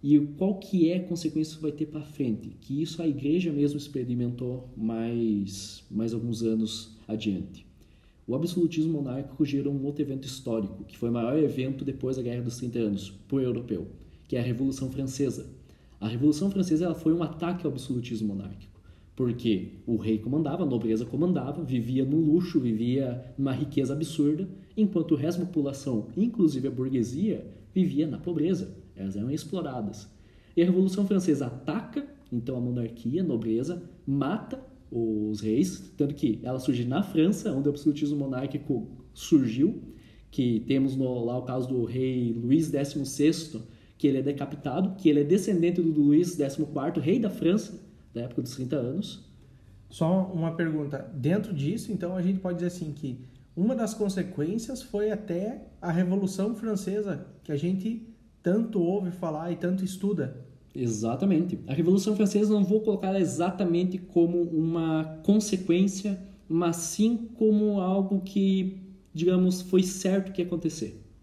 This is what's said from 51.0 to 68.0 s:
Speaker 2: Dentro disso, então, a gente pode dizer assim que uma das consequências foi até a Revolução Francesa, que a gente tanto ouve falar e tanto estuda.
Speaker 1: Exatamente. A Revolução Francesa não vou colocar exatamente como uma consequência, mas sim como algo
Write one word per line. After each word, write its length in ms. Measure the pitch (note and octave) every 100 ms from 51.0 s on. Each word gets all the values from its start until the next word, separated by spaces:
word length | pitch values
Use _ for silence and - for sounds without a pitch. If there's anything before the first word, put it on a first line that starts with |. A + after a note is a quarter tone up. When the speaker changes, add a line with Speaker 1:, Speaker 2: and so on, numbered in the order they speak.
| -
Speaker 2:
Dentro 400 | D#3 B2+ F#3+ -
disso, 380 | E3 C#3 A3+ -
então, 240 | G3 F3 F#3
a 60 |
gente 180 | F3 F#3+
pode 160 | F3+ F3
dizer 120 | F3
assim 260 | F3 D#3
que 260 | C#3+ C#3 A#2 - - - -
uma 200 | G3 B3+
das 180 | A3
consequências 880 | - G3+ F#3+ E3+ - D3+ A3 A#3 C4
foi 300 | - G3+ G#3
até 540 | G#3 - F3 G#3 C4 - -
a 100 | F3
Revolução 640 | E3 F3+ G3 F#3+ - G3+ A#3+
Francesa, 720 | A3+ G3+ - G3+ G3+ - - -
que 80 | -
a 60 | D3
gente 500 | E3 F#3+ A3 A3+ - - - _
tanto 360 | - G3+ A3+ G3+
ouve 300 | E3+ G3 F#3
falar 420 | F3 F3 D#3 E3+
e 40 | E3+
tanto 280 | F3 F#3+
estuda. 640 | F#3+ - G3+ F#3 C3+ - - - - C#3
Speaker 1:
Exatamente. 840 | B2 G#2+ A2+ A#2 G3 D#3+ F3 - -
A 80 |
Revolução 420 | C#3+ E3 F#3+ G3+ G#3
Francesa 380 | G3+ G3+ G#3
não 100 | G#3
vou 180 | F#3 G#3+
colocar 380 | G#3+ F#3+ F#3+ G3
exatamente 800 | E3+ B2+ F3 F#3 F#3 E3+ F3+ F#3
como 440 | - F3 E3+ F3
uma 800 | E3+ D#3+ D#3+ E3 D#3+ D#3+ D#3+ -
consequência, 960 | - G#3 G#3+ F#3 - F3 G3 - G#3 F#3+ - - -
mas 280 | D#3+ E3+ E3
sim 540 | - - A3 A#3 - -
como 440 | A3 G#3 G#3 G3+
algo 420 | F#3 G3